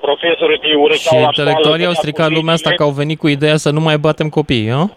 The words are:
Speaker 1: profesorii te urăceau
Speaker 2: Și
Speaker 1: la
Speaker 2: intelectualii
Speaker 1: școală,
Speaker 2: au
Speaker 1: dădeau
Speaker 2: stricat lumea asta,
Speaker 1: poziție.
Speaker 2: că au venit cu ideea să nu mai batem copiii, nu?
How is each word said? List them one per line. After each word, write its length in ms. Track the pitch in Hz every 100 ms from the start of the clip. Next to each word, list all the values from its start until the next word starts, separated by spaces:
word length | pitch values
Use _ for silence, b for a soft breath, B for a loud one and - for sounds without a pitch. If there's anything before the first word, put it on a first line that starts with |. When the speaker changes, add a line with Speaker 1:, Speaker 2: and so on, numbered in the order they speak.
| 143
Speaker 1:
profesorii 520 | 143 165 - 160 151
te 60 | 156 151
urăceau 320 | - - 165 -
Speaker 2:
Și 40 |
Speaker 1:
la 80 | 151
Speaker 2:
intelectualii 240 | 147 143
Speaker 1:
școală, 140 | 156 151
Speaker 2:
au 60 | 160
Speaker 1:
dădeau 140 | 175 170
Speaker 2:
stricat 280 | 147 151 156 160
lumea 160 | 160 165
asta, 100 | 156
Speaker 1:
poziție. 100 | 139
Speaker 2:
că 20 | 147
au 100 | 139
venit 160 | 147 156
cu 60 | 160 143
ideea 200 | 151 156
să 60 | 151 151
nu 40 | 160
mai 100 | 151 151
batem 220 | 151 156 156
copiii, 320 | 147 123 107 131
nu? 80 | 196